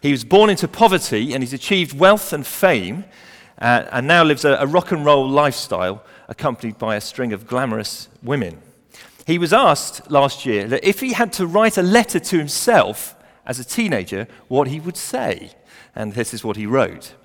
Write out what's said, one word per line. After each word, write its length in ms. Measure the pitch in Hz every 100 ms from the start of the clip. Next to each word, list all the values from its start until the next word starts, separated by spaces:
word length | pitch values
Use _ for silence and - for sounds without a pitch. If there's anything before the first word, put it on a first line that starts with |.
He 120 | 143
was 120 | 139
born 260 | 113 190 214
into 180 | 190 160
poverty 640 | - 226 185 - 107 123
and 80 | 131
he's 100 | 123
achieved 460 | 131 - 196 165 135
wealth 340 | 185 208 -
and 140 | 151 135
fame, 580 | - 190 139 92 131 202 - - - - -
uh, 260 | 120 120 -
and 160 | 120 131
now 160 | 170
lives 220 | 160 143
a, 80 | 151
a 120 | 139 139
rock 260 | 165 170
and 120 | 170
roll 240 | 147 143 131
lifestyle 760 | 139 147 127 - 87 92 101 - - _
accompanied 500 | 117 151 120 117 107
by 160 | 110
a 60 | 107
string 320 | - - 123
of 160 | 104 110
glamorous 600 | 123 131 110 104 - - _
women. 360 | - 143 95 76 _ _ _ - - _ -
He 120 | 170
was 140 | 170
asked 580 | 208 247 147 - - -
last 360 | 147 139 - 135
year 220 | 104 101
that 160 | 131
if 160 | - 202
he 140 | 262
had 180 | 220 233
to 120 | - 180
write 300 | 180 220 220
a 60 |
letter 380 | 180 226 233 185
to 180 | - 180
himself 800 | 147 - - 220 95 107 - - _ _
as 140 | - 123
a 60 |
teenager, 640 | 123 - 220 131 90 98 110 - _
what 220 | 127 139
he 100 | 151
would 180 | 165 175
say. 540 | - 254 233 95 - _ _ - - -
And 160 | 107
this 200 | 104 113
is 120 | 113
what 120 | 113 104
he 100 | 104
wrote. 480 | 127 101 85 - -